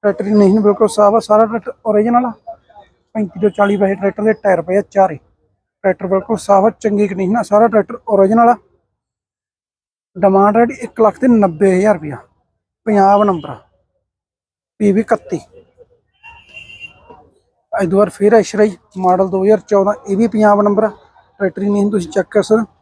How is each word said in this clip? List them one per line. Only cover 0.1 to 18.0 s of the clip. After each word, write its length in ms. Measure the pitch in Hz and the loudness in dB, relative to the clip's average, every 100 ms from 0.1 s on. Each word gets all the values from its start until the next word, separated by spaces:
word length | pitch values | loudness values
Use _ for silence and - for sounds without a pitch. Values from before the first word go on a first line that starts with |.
| 196 | -4
ਦੀ 80 | 190 | -2
ਕੰਡੀਸ਼ਨ 300 | 208 202 214 | 2 4 4
ਬਿਲਕੁਲ 260 | 208 202 214 | 0 0 -2
ਸਾਫ਼ 260 | - 208 220 | 2 2 2
ਆ, 40 | |
ਸਾਰਾ 260 | - 214 220 | 0 2 2
ਟਰੈਕਟਰ 280 | 226 214 - 226 | -2 -10 -10 -2
ਓਰੀਜਨਲ 400 | 214 220 240 247 | -2 0 0 -2
ਆ। 60 | 220 - - _ - _ _ _ 220 | -10 -20 -20 _ -20 _ _ _ -8
ਪੈਂਤੀ 240 | 202 175 | -8 -4
ਤੋਂ 80 | 208 | -4
ਚਾਲੀ 280 | - 202 202 | 0 -2 0
ਪੈਸੇ 180 | 196 196 | -2 -2
ਟਰੈਕਟਰ 280 | 196 - | -4 -2
ਦੇ 100 | 214 | -4
ਟਾਇਰ 280 | 214 202 180 | -2 -2 -2
ਪਏ 160 | 160 190 | -2 -4
ਆ 40 | 196 | -2
ਚਾਰੇ। 280 | 202 190 147 _ _ _ _ _ _ | 0 0 -2 _ _ _ _ _ _
ਟਰੈਕਟਰ 240 | 196 185 190 | -4 -4 -4
ਬਿਲਕੁਲ 300 | 190 190 214 | -4 -4 -8
ਸਾਫ਼ 280 | - 202 208 | 0 2 2
ਆ, 40 | |
ਚੰਗੀ 360 | 226 220 202 208 | -2 -4 -2 -2
ਕੰਡੀਸ਼ਨ 300 | 185 185 226 | -2 -4 -4
ਆ, 40 | |
ਸਾਰਾ 240 | 214 208 233 | 0 2 2
ਟਰੈਕਟਰ 300 | 214 196 - - | 0 -2 -10 -4
ਓਰੀਜਨਲ 420 | 202 196 226 233 | 0 2 4 2
ਆ। 60 | 240 _ _ _ _ _ _ _ _ _ _ _ _ _ _ _ 185 | 0 _ _ _ _ _ _ _ _ _ _ _ _ _ _ _ -2
ਡਿਮਾਂਡ 420 | 190 190 202 214 | 2 4 2 2
ਆ 20 | |
ਜਿਹੜੀ 240 | 240 262 | -2 -4
ਇੱਕ 180 | 233 - | -14 0
ਲੱਖ 160 | 220 - | 0 0
ਤੇ 80 | 254 | 2
ਨੱਬੇ 440 | 233 196 156 196 180 | 2 2 0 0 2
ਹਜ਼ਾਰ 180 | 208 190 | 0 -2
ਰੁਪਇਆ, 220 | 156 131 - _ _ _ _ _ - | -4 -14 -18 _ _ _ _ _ -2
ਪੰਜਾਬ 380 | 208 196 202 | 2 2 2
ਨੰਬਰ 260 | 208 180 147 | 0 -2 -8
ਆ 60 | 120 _ _ _ _ _ _ _ _ _ _ _ _ | -18 _ _ _ _ _ _ _ _ _ _ _ _
ਪੀ 120 | 208 | 0
ਵੀ 100 | 196 | 0
ਇਕੱਤੀ। 360 | 220 - - 359 - - _ _ _ _ _ 784 906 932 _ - - 960 - _ _ - _ _ _ _ _ | 0 -4 -4 -12 -12 -20 _ _ _ _ _ _ -20 -20 _ -20 -20 -20 -20 _ _ -20 _ _ _ _ _
ਇਸ 160 | - 185 | -4 -2
ਤੋਂ 80 | |
ਬਾਅਦ 120 | 190 | 0